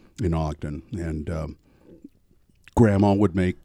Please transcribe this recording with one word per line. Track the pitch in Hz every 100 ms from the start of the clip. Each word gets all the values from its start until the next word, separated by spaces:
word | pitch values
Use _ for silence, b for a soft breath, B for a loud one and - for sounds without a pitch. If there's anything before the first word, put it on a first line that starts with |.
| b -
in | 92
Ogden. | 82 78 76 76 71 -
And, | 90 82 78 76
um, | 80 76 - b b b b - _ _ _ _ _ _ -
Grandma | 110 98 101
would | 101 101 92
make, | 92 -